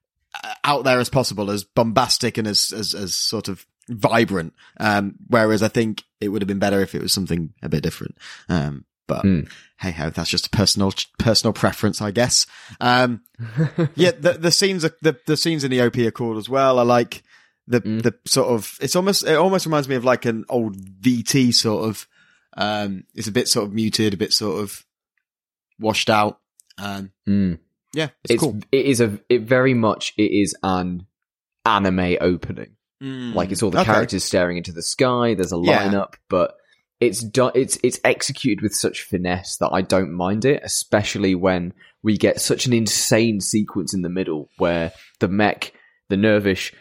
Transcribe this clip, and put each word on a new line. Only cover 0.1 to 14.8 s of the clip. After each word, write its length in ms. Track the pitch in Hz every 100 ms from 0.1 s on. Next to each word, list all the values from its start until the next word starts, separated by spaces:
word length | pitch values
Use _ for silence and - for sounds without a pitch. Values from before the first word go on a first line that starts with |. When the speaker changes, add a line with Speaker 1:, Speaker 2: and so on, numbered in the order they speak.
| _ _ -
Speaker 1:
uh, 120 | 107 107 139
out 180 | 143
there 160 | 131 127
as 80 | 120
possible, 420 | 135 120 101 101
as 140 | 104
bombastic 720 | - - 117 107 120 - 120 113
and 120 | 110
as, 240 | 101 - 107
as, 180 | 98
as 220 | - 95 -
sort 320 | - 113 101
of 180 | 95 - _ -
vibrant." 640 | 117 110 117 113 95 80 - - -
Um, 360 | 107 101 101 - -
whereas 340 | 117 110 107
I 40 | 107
think 360 | 127 113 101 - -
it 80 | 104
would 140 | 104
have 40 | 98
been 120 | 98
better 200 | 101 101
if 120 | 95
it 80 | -
was 100 | 90
something 420 | - 90 87 80 -
a 60 | 78
bit 120 | 78
different. 360 | 80 - - - - - -
Um, 380 | 87 73 71 - _ -
but 140 | 69
Speaker 2:
Hmm. 160 | 98 90 76 - - -
Speaker 1:
hey 100 | 95
ho, 220 | 80 78
that's 180 | 80 85
just 160 | 90 -
a 40 |
personal, 420 | - 95 - 98 - - -
personal 360 | 120 107 117
preference, 460 | 101 104 - 107 -
I 120 | 107
guess. 340 | 98 123 - - - - -
Um, 440 | 123 123 127 117 _ -
Speaker 2:
<laughs> 560 | 117 113 156 - 160 -
Speaker 1:
yeah, 160 | 180
the, 220 | 170 156
the 180 | 170 170
scenes 340 | - 196 190